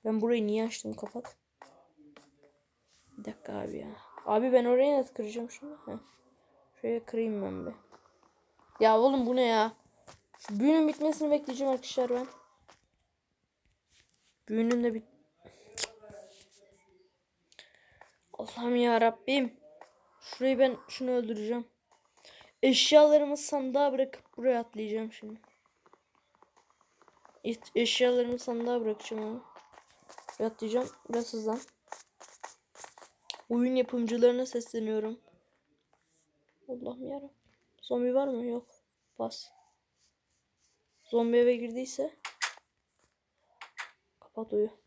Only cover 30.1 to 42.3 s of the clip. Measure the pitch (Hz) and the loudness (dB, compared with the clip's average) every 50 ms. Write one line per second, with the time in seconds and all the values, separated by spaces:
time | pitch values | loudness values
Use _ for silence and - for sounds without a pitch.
30.1 | - - - - - - 208 226 220 - 226 214 220 247 254 - - - _ - | -20 -20 -20 -20 -8 -6 -6 -6 -4 -6 -6 -2 -2 -2 -2 -4 -10 -18 _ -6
31.1 | 233 233 233 - - 220 214 220 220 254 - - _ _ _ _ - - - _ | -4 -4 -4 -4 -8 -6 -4 -4 -6 -6 -8 -16 _ _ _ _ -20 -20 -20 _
32.1 | _ _ - - - _ - - - _ _ _ _ - - - _ - - - | _ _ -20 -20 -20 _ -20 -20 -20 _ _ _ _ -20 -20 -20 _ -20 -20 -20
33.1 | _ _ _ _ - - - _ 233 240 240 254 254 254 254 254 254 247 233 220 | _ _ _ _ -14 -14 -6 _ 0 0 2 2 2 0 0 0 -2 -4 -2 -2
34.1 | 233 240 240 247 240 247 254 254 - 240 233 - - 226 220 214 220 214 214 220 | 2 4 4 4 4 2 -4 -4 -6 -8 -8 -6 -6 -6 -4 -2 -4 -4 -4 -6
35.1 | 233 240 _ - _ _ _ _ _ _ _ _ _ _ _ _ _ _ _ _ | -10 -12 _ -20 _ _ _ _ _ _ _ _ _ _ _ _ _ _ _ _
36.1 | _ _ _ _ _ _ _ _ _ _ _ - 247 247 247 - 247 247 262 254 | _ _ _ _ _ _ _ _ _ _ _ -14 -12 -10 -10 -12 -10 -10 -10 -10
37.1 | 277 277 285 277 _ _ _ _ _ _ _ _ _ _ - - 247 240 247 254 | -10 -12 -12 -16 _ _ _ _ _ _ _ _ _ _ -6 -4 -2 0 0 2
38.1 | 247 269 277 277 254 233 240 240 233 240 240 _ _ _ _ _ _ _ _ _ | 2 2 2 0 -4 -4 -4 -6 -6 -8 -10 _ _ _ _ _ _ _ _ _
39.1 | _ - 226 233 - - - - _ _ _ _ _ _ _ _ _ _ _ _ | _ -8 -8 -8 -8 -12 -16 -18 _ _ _ _ _ _ _ _ _ _ _ _
40.1 | _ _ _ _ _ _ _ _ _ _ _ _ _ _ _ _ _ _ _ - | _ _ _ _ _ _ _ _ _ _ _ _ _ _ _ _ _ _ _ -2
41.1 | 233 233 233 233 233 240 240 240 247 233 233 233 226 247 262 262 - - 277 311 | 0 0 2 4 4 4 4 4 2 2 -4 -8 -6 -8 -8 -8 -6 -6 -6 -6
42.1 | - _ - - | -8 _ -16 -16